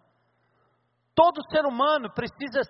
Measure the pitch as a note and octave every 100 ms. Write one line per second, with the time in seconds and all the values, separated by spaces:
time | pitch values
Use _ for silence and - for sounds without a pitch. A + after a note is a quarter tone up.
0 | _ _ _ _ _ _ _ _ _ _
1 | _ - E4+ E4+ C#4+ D#4 C#4+ A#3 C#4+ D4+
2 | A3 - A#3 - C4+ C4+ -